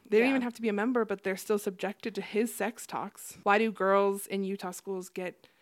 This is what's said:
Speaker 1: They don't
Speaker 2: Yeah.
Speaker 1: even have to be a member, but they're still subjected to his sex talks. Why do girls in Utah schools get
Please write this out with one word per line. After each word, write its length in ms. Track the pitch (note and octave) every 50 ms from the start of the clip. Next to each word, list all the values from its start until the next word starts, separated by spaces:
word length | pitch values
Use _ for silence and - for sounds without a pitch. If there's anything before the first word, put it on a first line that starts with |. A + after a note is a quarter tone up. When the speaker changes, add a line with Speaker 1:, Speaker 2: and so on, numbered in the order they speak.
| - -
Speaker 1:
They 100 | G3+ G#3+
don't 80 | A#3+
Speaker 2:
Yeah. 40 | C4 C4+
Speaker 1:
even 100 | C4 A#3+
have 120 | A#3+ A#3
to 80 | - A3+
be 60 | A3
a 40 | G#3
member, 300 | G3+ G#3 B3 B3+ A#3+ A3
but 160 | G3+ G3+ F#3+ -
they're 140 | F#3+ F#3+ F#3+
still 200 | - - G#3+ G#3
subjected 560 | - G#3 F#3+ F#3 - F#3 G#3 - - A#3 G#3
to 40 | G3+
his 340 | F#3+ - - G#3 A#3+ A#3 -
sex 320 | - G3+ A3 A#3+ - -
talks. 520 | - F#3+ A#2+ C#3+ G3+ - - - - - - -
Why 140 | G#3 G3+ G#3+
do 140 | A3+ A3+ G3
girls 540 | - F#3+ F#3+ G3 G3 G3+ G3 G3 G3 -
in 180 | - F#3+ G3 G3
Utah 260 | F#3+ G3 G3 - F3+ F3
schools 360 | - - G3 F#3+ F#3 F#3 -
get 400 | - F#3+ F3+ F3+ - _ - - _ _